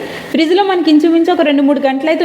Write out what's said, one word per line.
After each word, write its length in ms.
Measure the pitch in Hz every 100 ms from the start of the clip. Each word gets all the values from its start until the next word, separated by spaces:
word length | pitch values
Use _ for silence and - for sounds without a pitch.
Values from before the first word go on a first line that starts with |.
| - - -
ఫ్రిడ్జ్లో 300 | - 320 370 392
మనకి 180 | 370 311
ఇంచుమించు 360 | 302 330 330 330
ఒక 80 | 349 302
రెండు 140 | 285 277
మూడు 120 | 285 269
గంటలు 240 | 269 311
అయితే 100 | 320